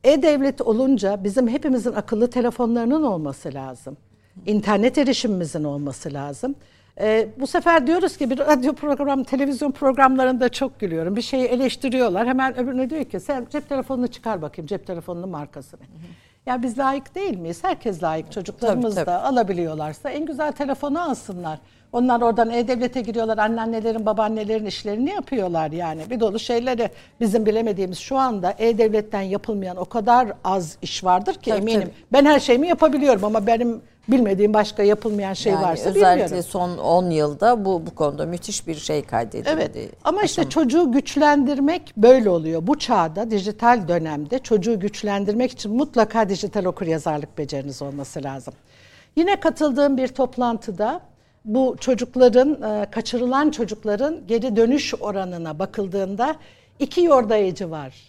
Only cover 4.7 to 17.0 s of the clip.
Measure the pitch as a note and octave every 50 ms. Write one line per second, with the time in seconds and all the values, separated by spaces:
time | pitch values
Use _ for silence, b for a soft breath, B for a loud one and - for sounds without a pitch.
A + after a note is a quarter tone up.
4.7 | G#3+ G3+ G#3+ B3+ - - C#4 B3 C4 - - A3+ G3+ F#3 F3 D3+ - E3 D3+ D3
5.7 | C#3+ C#3+ D3 C#3 C3+ - - E3 C#3 C#3+ C#3 C#3+ C#3+ - - C4 C#4+ b b b
6.7 | b b b b b - G3 G#3+ A3 A3 G#3+ G#3+ G#3+ - C4+ C4+ - F4 - F4
7.7 | E4 E4 B3+ A#3+ E4 F4+ E4+ E4+ - - D4 A#3 C4+ B3 C#4+ - D4+ C4 B3+ C#4+
8.7 | D4 - - D4 C#4 C4+ C#4+ C#4+ C#4 C4+ B3 - - C4 C#4 C#4 C#4 A#3 D4+ C#4+
9.7 | C4+ - D4 C4+ C4 C4+ C4+ C4 C4 C4 C4 B3+ C4 A#3+ B3+ A#3+ - - C4+ B3+
10.7 | - - A3 F#3 D#3+ D#3+ D#3+ F3 G3+ A#3 A#3 - - C4 B3+ A#3+ A#3+ A#3+ C4+ B3
11.7 | - - - C4+ A3+ C4 B3 A3+ F3 F#3+ A#3 B3 C4 B3+ C4 C4 B3 B3+ B3 C4
12.7 | B3+ B3+ C4 B3 D#4 D#4 C4+ - - F#3 - - D4 B3+ A#3+ - - D4 - -
13.7 | C#4+ C4 B3 - C4+ B3 B3 A#3+ - - - A#3 A3 F#3 D#3 D3 - - D#3+ D3
14.7 | G#3 F#3+ - - F#3 E3+ E3 - F3 E3+ F3+ F#3+ F3 D3+ D3 C#3 - D3 C3+ -
15.7 | - - - - - D#3+ E3 F3 E3+ - _ _ _ _ _ - B3 B3+ A#3 B3+
16.7 | A3 B3 C4+ C4 C#4 C#4+